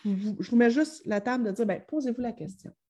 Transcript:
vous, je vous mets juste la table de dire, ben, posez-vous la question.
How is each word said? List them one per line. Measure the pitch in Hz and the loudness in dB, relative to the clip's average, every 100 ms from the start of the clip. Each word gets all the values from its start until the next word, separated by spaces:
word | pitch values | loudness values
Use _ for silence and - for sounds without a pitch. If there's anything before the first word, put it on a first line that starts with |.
| 208 | -4
vous, | 196 214 196 | -2 -2 -6
je | - | 2
vous | 240 | 6
mets | 240 | 6
juste | 262 311 - - | 6 0 -2 -4
la | 202 | -2
table | 240 254 | -2 -2
de | 214 | -2
dire, | 202 214 | -2 -2
ben, | 180 - | -2 -4
posez-vous | 311 254 240 | -4 -2 -4
la | 240 | -6
question. | - 175 - - _ | -8 -12 -12 -18 _